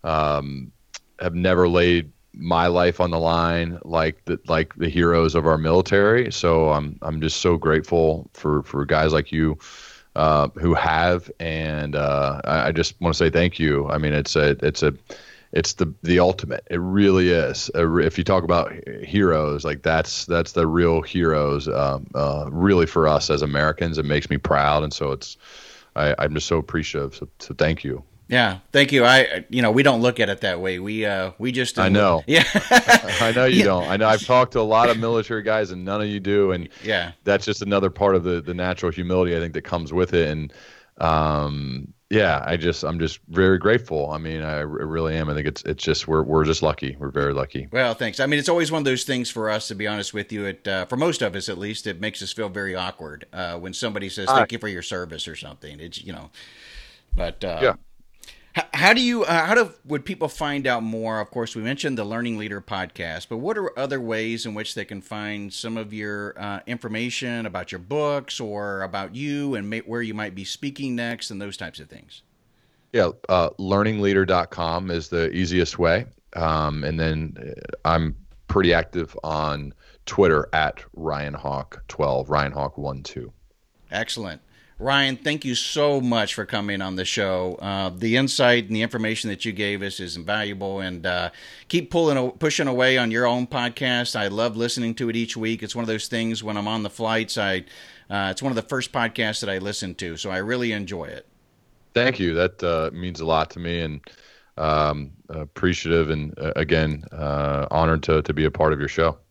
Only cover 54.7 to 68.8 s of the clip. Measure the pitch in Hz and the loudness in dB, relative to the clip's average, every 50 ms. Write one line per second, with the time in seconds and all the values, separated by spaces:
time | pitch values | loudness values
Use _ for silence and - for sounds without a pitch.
54.7 | 95 87 87 - 104 90 90 85 82 78 - 87 78 - - 71 71 _ - 73 | -8 -8 -8 -8 -8 -8 -8 -8 -10 -12 -12 -12 -12 -14 -16 -18 -18 _ -18 -18
55.7 | 73 73 80 85 80 - - 95 87 - - - _ - - - - - - - | -16 -16 -16 -14 -14 -14 -14 -14 -14 -14 -16 -20 _ -20 -20 -20 -20 -20 -20 -20
56.7 | - - - - - _ _ _ - - 90 85 - - - 95 85 82 110 123 | -20 -20 -20 -20 -20 _ _ _ -2 -2 -2 -4 -6 -6 -6 -6 -2 2 2 2
57.7 | 92 - - - - - - _ - - - - - - _ _ _ - - - | 2 0 -6 -20 -20 -20 -20 _ -20 -20 -20 -20 -20 -20 _ _ _ -6 -6 -4
58.7 | - 143 156 190 226 247 254 240 240 233 190 151 170 165 160 170 214 247 226 165 | -2 2 6 6 6 6 4 2 2 0 0 2 2 2 2 4 4 2 2 0
59.7 | - _ _ 135 147 143 - - 190 - 165 143 - - 160 147 143 143 135 131 | -2 _ _ -6 -6 -6 -6 -8 -6 -6 -6 -6 -4 -4 -4 -4 -4 -2 0 0
60.7 | 123 120 113 110 113 113 113 110 110 110 104 - - 123 113 113 - 117 107 117 | 0 0 -2 -4 -6 -4 -4 -4 -4 -4 -6 -6 -6 -6 -6 -6 -8 -8 -6 -6
61.7 | 139 139 - 156 131 117 107 101 110 117 120 120 113 107 107 107 104 101 - - | -6 -4 -4 -4 -4 -4 -6 -4 -4 -4 -4 -4 -4 -6 -6 -8 -8 -10 -10 -8
62.7 | 107 95 92 87 _ - 90 82 80 85 - - 117 113 127 185 220 214 196 180 | -6 -6 -6 -8 _ -10 -8 -8 -8 -10 -10 -10 -10 -6 -4 -4 -4 -4 -4 -6
63.7 | - 120 135 139 139 135 123 113 113 110 110 113 117 113 117 120 107 104 107 - | -4 -6 -6 -4 -4 -6 -4 -4 -4 -2 -2 -4 -4 -6 -6 -8 -8 -8 -8 -8
64.7 | - 113 101 - 107 98 92 - 113 107 104 104 104 104 101 101 98 - - 113 | -8 -10 -10 -10 -10 -14 -12 -12 -10 -10 -8 -8 -8 -8 -10 -10 -12 -10 -10 -8
65.7 | 113 113 110 104 104 107 107 104 104 104 104 101 - - 98 104 101 98 - - | -8 -8 -8 -10 -10 -10 -8 -8 -6 -6 -8 -10 -10 -10 -8 -8 -8 -8 -8 -10
66.7 | 123 120 - 117 107 110 117 123 117 - - 123 120 117 113 104 90 92 90 - | -12 -10 -8 -8 -6 -4 -4 -4 -6 -6 -6 -6 -6 -6 -6 -6 -6 -8 -8 -8
67.7 | - 90 87 92 139 151 151 147 143 143 135 143 - - 127 107 104 104 104 101 | -12 -14 -10 -4 -2 -2 0 0 -2 -2 -4 -8 -10 -8 -8 -8 -6 -6 -6 -6
68.7 | 98 98 | -6 -6